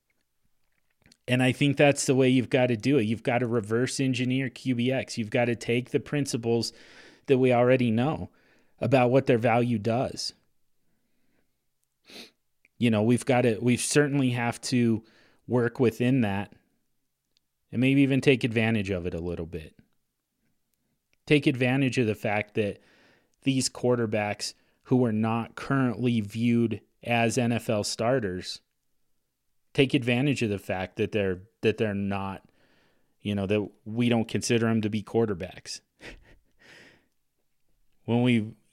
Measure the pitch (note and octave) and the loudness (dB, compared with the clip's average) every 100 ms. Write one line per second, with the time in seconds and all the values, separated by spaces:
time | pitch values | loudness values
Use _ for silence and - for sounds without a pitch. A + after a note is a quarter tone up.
0 | _ _ _ _ _ _ _ _ _ _ | _ _ _ _ _ _ _ _ _ _
1 | _ _ - B2+ B2+ A#2+ C#3+ C3+ C#3+ C#3 | _ _ -2 0 0 2 0 4 4 4
2 | - C3 C3 B2+ A2 C3+ B2 A#2 B2+ C#3 | 2 2 4 2 2 2 2 0 0 2
3 | G#2+ A2 - B2 B2 A#2 G2+ A2+ B2+ - | 0 -2 -2 -2 0 -2 -2 -2 -2 -2
4 | C3 A#2+ B2+ C3 C3 - C3 A#2+ B2 C3 | -2 -2 -2 -2 -4 -6 -4 -2 0 -2
5 | - - A2 B2 A#2+ A#2 - A#2+ B2 C3+ | -4 -6 -2 0 0 -2 -2 -2 -2 -4
6 | - D3 C3+ B2 A#2 A#2 A2 - - - | -4 -4 -4 -4 -2 -2 -2 -8 -20 -20
7 | - - - C3 C3 A#2+ B2 C3 A#2+ A2 | -20 -12 0 2 4 4 4 4 2 0
8 | C3+ C#3+ F2 _ _ _ _ _ A#2 C3 | 0 -4 -10 _ _ _ _ _ 0 4
9 | B2 C3 C3+ A#2+ A#2+ A#2 A#2+ A2+ A2 A#2 | 4 4 4 2 4 2 2 0 -2 -2
10 | G#2 - - - _ _ _ _ _ _ | -4 -6 -10 -12 _ _ _ _ _ _
11 | _ _ _ _ _ _ _ _ _ _ | _ _ _ _ _ _ _ _ _ _
12 | _ - - _ _ _ _ - A#2+ A2 | _ -20 -20 _ _ _ _ -2 2 4
13 | A2 B2 - B2 B2 G#2 A#2+ A#2+ - D3 | 4 2 2 2 2 2 0 0 2 2
14 | D3 C#3+ C3 B2 A#2+ - - B2+ A#2 A2 | 2 2 0 0 -4 -4 -2 0 2 0
15 | - _ _ _ - A#2+ A#2 - A#2+ - | -4 _ _ _ -4 0 0 2 0 2
16 | B2 C3+ G#2+ G2 G2+ - _ _ _ _ | 2 2 2 -2 -6 -14 _ _ _ _
17 | _ _ _ _ _ _ _ A2 C3 C#3 | _ _ _ _ _ _ _ -2 2 4
18 | C3+ C3+ C#3+ B2+ B2+ A2 A2+ A2+ G2 F#2 | 4 4 4 2 2 0 0 0 -2 -4
19 | F2 E2+ F2 E2+ E2 E2 D2+ _ _ _ | -4 -6 -6 -6 -8 -12 -14 _ _ _
20 | _ _ _ _ _ _ _ _ _ _ | _ _ _ _ _ _ _ _ _ _
21 | _ _ - D3+ D3+ B2+ B2+ C3+ C3+ B2 | _ _ 2 2 2 0 0 0 0 0
22 | A2 G2+ A2+ G#2 - - G2+ F2+ _ _ | 0 -2 -2 -4 -4 -4 -4 -6 _ _
23 | _ _ _ _ C#3 C3 B2 - B2 A#2+ | _ _ _ _ -2 -2 -2 -2 -2 0
24 | A2+ G#2+ G#2 G2+ - - _ _ - B2+ | 0 -2 -4 -6 -10 -12 _ _ -2 0
25 | B2 G#2+ A2 A#2 A2 - - C#3 B2+ G2+ | 2 0 0 -2 -6 -10 -4 0 0 -2
26 | B2 A#2 G2+ A2+ A#2+ A#2 A#2 G#2+ - _ | -2 -2 -4 -2 0 2 0 -2 -12 _
27 | - A#2 A#2 A#2+ A#2 A2+ - G#2+ G#2 - | -2 0 2 0 0 -2 -2 -2 -2 -2
28 | A2+ C3+ G2+ F#2 - - _ _ _ _ | 0 0 -2 -6 -10 -14 _ _ _ _
29 | _ _ _ _ _ _ _ - C3+ D3 | _ _ _ _ _ _ _ 0 0 0
30 | A#2+ A#2+ C#3+ B2 A2+ G2 - F#2 F#2 - | 0 0 0 -2 -2 -4 -6 -6 -6 -4
31 | G#2 G#2+ G2 F2+ F#2+ _ A2+ G#2+ A2 G2+ | -4 -2 -2 -4 -10 _ -2 0 -4 -4
32 | G2+ G2 G2 F#2 - _ _ _ _ _ | -6 -6 -8 -12 -16 _ _ _ _ _
33 | _ _ G#2 G2+ F#2+ G#2+ G2 - G#2+ A2+ | _ _ -6 -4 0 -2 -2 -10 -8 -2
34 | A#2+ A#2 G#2 G#2 - A#2+ A#2 A2+ G#2 A2 | 0 2 0 -4 0 0 2 0 -2 -4
35 | G2 A2+ A2+ F2+ F2+ - - - _ _ | -4 -2 0 -2 -10 -14 -16 -18 _ _
36 | - - - - _ _ - - - _ | -20 -20 -20 -20 _ _ -20 -20 -20 _
37 | _ _ _ _ _ _ _ _ _ _ | _ _ _ _ _ _ _ _ _ _
38 | - A#2+ B2 A#2 G#2+ - _ | -2 2 2 2 0 -10 _